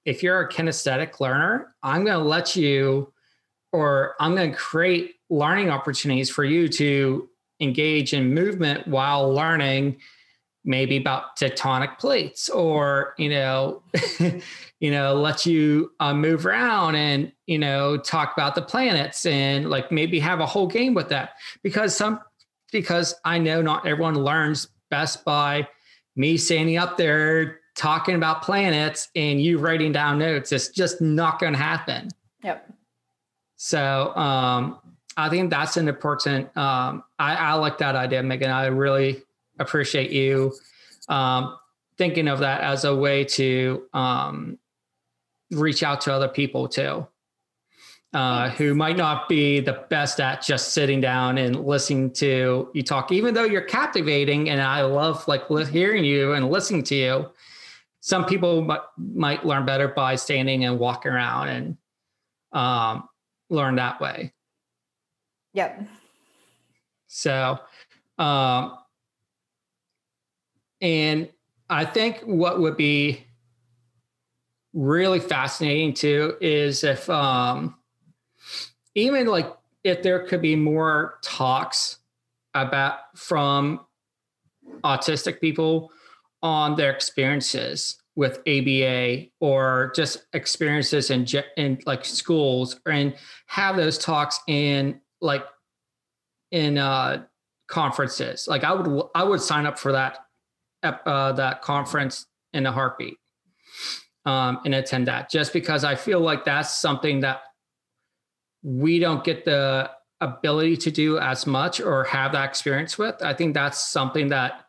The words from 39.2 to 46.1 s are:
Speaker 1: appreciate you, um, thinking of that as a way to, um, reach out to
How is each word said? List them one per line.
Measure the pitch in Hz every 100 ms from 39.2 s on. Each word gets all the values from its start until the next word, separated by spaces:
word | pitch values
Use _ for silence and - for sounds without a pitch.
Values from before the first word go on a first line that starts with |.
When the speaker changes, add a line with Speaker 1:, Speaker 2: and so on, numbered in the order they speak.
| - _ _ -
Speaker 1:
appreciate | 151 151 139 147 131
you, | 143 135 135 135 131 _ _ - - -
um, | 143 131 127 131 - _ _ _ -
thinking | 180 165 151
of | 139
that | 139 135
as | 143 139
a | 147
way | 139 143 139
to, | 139 - 131 127 131 131 -
um, | 131 127 127 143 147 160 240 _ _ _ _ _ _ _ _ -
reach | 151 156 143
out | 151 143
to | -